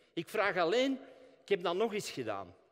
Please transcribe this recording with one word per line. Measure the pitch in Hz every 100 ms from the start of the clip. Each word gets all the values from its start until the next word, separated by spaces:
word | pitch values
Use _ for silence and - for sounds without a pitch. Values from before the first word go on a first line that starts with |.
| _
Ik | - 170
vraag | 214 202 180
alleen, | 165 226 269 262 - - - -
ik | -
heb | 196
dat | 175 180
nog | 226
eens | 202 -
gedaan. | - 110 98 92 - _